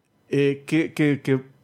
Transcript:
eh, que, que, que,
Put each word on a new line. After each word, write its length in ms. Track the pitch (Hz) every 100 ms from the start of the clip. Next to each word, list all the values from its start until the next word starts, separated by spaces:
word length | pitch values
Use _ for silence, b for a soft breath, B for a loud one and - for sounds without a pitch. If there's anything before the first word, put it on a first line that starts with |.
| _ _ -
eh, 360 | 143 143 139 -
que, 260 | 156 160
que, 280 | - 151 139
que, 200 | - 131 - _